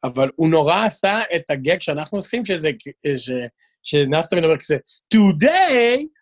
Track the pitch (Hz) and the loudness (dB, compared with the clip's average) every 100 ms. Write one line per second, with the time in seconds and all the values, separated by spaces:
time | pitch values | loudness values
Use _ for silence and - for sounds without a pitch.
0 | 175 131 135 - 160 160 147 175 214 - | -8 -2 -2 0 2 2 2 2 0 0
1 | 190 208 220 170 165 143 131 180 - 147 | -2 -2 -2 -6 -4 -6 -2 -2 -2 -6
2 | 151 208 - 233 202 185 156 120 - 135 | -6 -8 -6 -8 -4 -4 -4 -6 -12 -10
3 | - 139 120 127 120 _ _ _ - 147 | -6 -6 -4 -8 -8 _ _ _ -4 0
4 | 143 147 165 180 165 156 - 143 - - | 2 0 0 0 2 0 0 -4 -4 -20
5 | _ 220 202 165 233 349 370 262 233 247 | _ 4 4 6 2 4 2 2 2 0
6 | 302 _ | -4 _